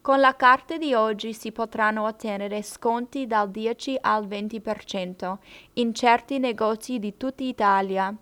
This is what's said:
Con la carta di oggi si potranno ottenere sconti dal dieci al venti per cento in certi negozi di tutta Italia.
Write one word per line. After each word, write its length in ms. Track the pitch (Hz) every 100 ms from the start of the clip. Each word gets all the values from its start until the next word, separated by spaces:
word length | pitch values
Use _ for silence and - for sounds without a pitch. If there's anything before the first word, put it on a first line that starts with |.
Con 200 | - 269
la 160 | 269 262
carta 400 | 262 262 - 330
di 180 | 311
oggi 380 | 240 220 214 220
si 180 | 220 220
potranno 540 | 220 226 220 214 220
ottenere 580 | 214 220 226 202 202 208
sconti 640 | 202 - 240 233 240 285 254
dal 240 | 220 208
dieci 460 | 202 220 233 - 262
al 280 | - 214 202
venti 320 | 202 208 226
per 240 | 208 214
cento 560 | - 202 180 185 185 190 - - -
in 180 | - 233
certi 460 | 226 247 240 - 277
negozi 640 | 254 226 220 220 - 254
di 160 | 208 196
tutta 260 | 262 -
Italia. 720 | 262 247 208 196 196 190 190 214